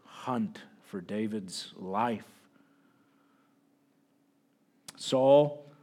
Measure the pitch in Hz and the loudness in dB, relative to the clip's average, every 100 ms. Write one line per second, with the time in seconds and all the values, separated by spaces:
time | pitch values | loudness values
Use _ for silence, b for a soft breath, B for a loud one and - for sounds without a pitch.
0 | - - - 123 107 - - - - 101 | -20 -12 -4 -2 -2 -6 -20 -20 -12 -12
1 | 87 104 110 107 92 - - - 92 98 | -8 -6 -4 -6 -8 -12 -14 -12 -6 -2
2 | 120 104 - - _ b b b b b | -2 -2 -10 -20 _ b b b b b
3 | b b b b b b _ _ _ _ | b b b b b b _ _ _ _
4 | _ _ _ _ _ _ _ _ - - | _ _ _ _ _ _ _ _ -20 -12
5 | - 131 135 143 147 - B B | -2 2 8 8 6 0 B B